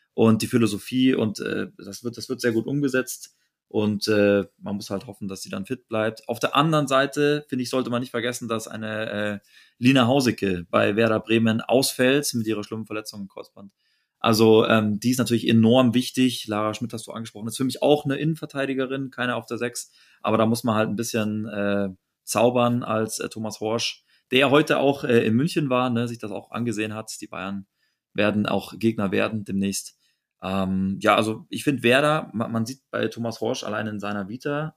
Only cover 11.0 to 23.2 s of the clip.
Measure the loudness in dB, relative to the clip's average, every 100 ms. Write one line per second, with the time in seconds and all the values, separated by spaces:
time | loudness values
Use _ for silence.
11 | 2 2 2 2 2 0 2 2 2 0
12 | 2 2 0 -4 -4 -4 -6 -10 -8 -10
13 | -12 -14 -14 -16 -20 -20 -20 _ _ _
14 | _ -4 0 6 8 8 6 4 2 0
15 | -2 0 0 0 4 6 6 6 6 2
16 | 0 0 0 0 -6 -2 -2 -4 -8 -10
17 | -12 -12 -12 -10 -10 -4 -4 0 2 2
18 | 0 -2 -2 -4 -6 -6 -4 -4 -4 -6
19 | -8 -6 -4 -4 -6 -6 -6 -8 -14 _
20 | _ _ 0 2 2 2 0 0 0 -2
21 | -4 -2 -2 -4 -6 -4 -2 0 -2 -8
22 | _ _ -4 4 4 4 2 0 -2 -2
23 | -2 -6